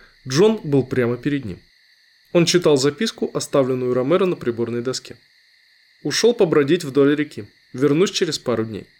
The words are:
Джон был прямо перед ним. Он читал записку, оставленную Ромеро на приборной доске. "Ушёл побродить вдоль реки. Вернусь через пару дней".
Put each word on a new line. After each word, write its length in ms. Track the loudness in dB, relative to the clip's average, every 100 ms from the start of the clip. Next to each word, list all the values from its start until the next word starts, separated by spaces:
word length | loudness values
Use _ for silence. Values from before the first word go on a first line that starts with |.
| _ _ -2
Джон 320 | 2 2 2
был 200 | 0 0
прямо 340 | 2 -2 -2 -2
перед 280 | -4 -4 -6
ним. 140 | -12 _ _ _ _ _ _ _
Он 120 | 0 2
читал 320 | 2 4 4
записку, 520 | 2 -2 -6 -4 -6
оставленную 600 | -6 -2 0 0 -2 -2
Ромеро 320 | -2 0 0 0
на 100 | -2
приборной 460 | -4 -4 -4 -4
доске. 360 | -6 -8 -12 -20 _ _ _ _ _ _ _ _
"Ушёл 320 | -6 0 0
побродить 500 | 2 2 2 2 0
вдоль 320 | 0 2 4 2
реки. 300 | -4 -10 -18 _ _
Вернусь 380 | -2 0 2 0
через 280 | 0 -4 -4
пару 260 | -4 -4 -4
дней". 220 | -10 -16